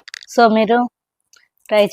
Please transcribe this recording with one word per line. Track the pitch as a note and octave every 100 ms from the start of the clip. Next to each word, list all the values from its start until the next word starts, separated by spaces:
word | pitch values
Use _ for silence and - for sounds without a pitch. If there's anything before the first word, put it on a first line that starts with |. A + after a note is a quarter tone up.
| - - -
So | - A#3 A3
మీరు | G#3+ A#3 B3 _ _ _ _ _ _ _ -
ట్రై | G#3+ G3+